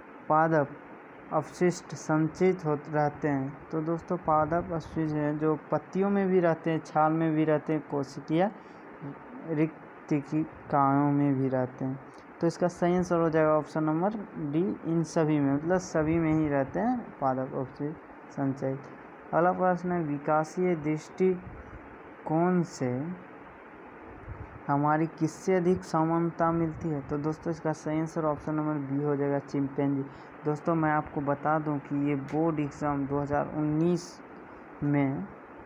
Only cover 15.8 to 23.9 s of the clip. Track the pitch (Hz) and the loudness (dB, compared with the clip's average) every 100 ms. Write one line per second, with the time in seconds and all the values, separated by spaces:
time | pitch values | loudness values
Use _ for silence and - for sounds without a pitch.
15.8 | 180 165 156 165 160 156 156 139 135 147 | 0 0 2 2 4 4 4 2 0 0
16.8 | 226 247 - - 135 131 131 143 131 - | 0 0 -4 -2 0 0 -2 -4 -6 -4
17.8 | 147 156 - - - - 135 135 135 135 | -6 -8 -14 -18 -12 -2 -2 0 -2 -4
18.8 | - - - - - 156 175 185 185 175 | -8 -16 -18 -18 -2 2 4 4 2 2
19.8 | 180 175 156 143 151 156 156 - 180 165 | 0 0 0 -2 2 2 2 0 0 2
20.8 | 151 156 - - 190 180 - - - - | 0 -2 -4 0 2 2 -6 -14 -16 -16
21.8 | - - - - - 160 175 185 156 - | -16 -18 -18 -10 -2 2 4 4 2 -2
22.8 | 127 123 160 180 - - - - - - | -2 -2 -4 -8 -12 -18 -18 -18 -20 -18
23.8 | - | -18